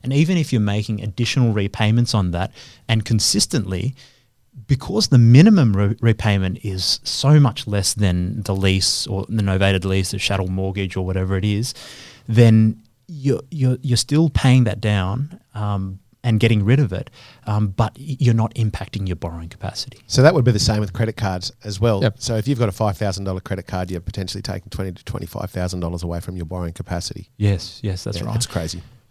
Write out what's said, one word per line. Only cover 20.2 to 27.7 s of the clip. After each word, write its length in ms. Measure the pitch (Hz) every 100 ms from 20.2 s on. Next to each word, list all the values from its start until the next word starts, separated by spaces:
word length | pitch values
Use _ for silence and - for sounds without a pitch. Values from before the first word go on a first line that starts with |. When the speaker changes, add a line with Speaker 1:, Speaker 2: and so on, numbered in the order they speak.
Speaker 2:
that 140 | 139 175
would 100 | 127
be 60 |
the 80 | 104
same 200 | 107 107
with 140 | 104
credit 240 | - 113 -
cards 340 | 101 92 - -
as 160 | 104 98
well. 240 | 117 101
Speaker 3:
Yep. 140 | 107 -
Speaker 2:
So 160 | - 110
if 120 | 117
you've 120 | 131
got 100 | 117
a 20 |
five 240 | 90 107 92
thousand 280 | 104 92
dollar 160 | 98 92
credit 260 | - 95 -
card, 240 | 92 92
you're 120 | 90
potentially 420 | - - 92 98
taking 260 | 92 95 -
twenty 220 | - 95
to 120 | 85
twenty-five 460 | - 95 92 - 95
thousand 300 | 92 90 90
dollars 240 | 85 87
away 160 | 85 85
from 160 | 90 92
your 80 | 80
borrowing 280 | 90 87
capacity. 560 | 82 90 87 - - - _
Speaker 1:
Yes, 420 | 104 95 -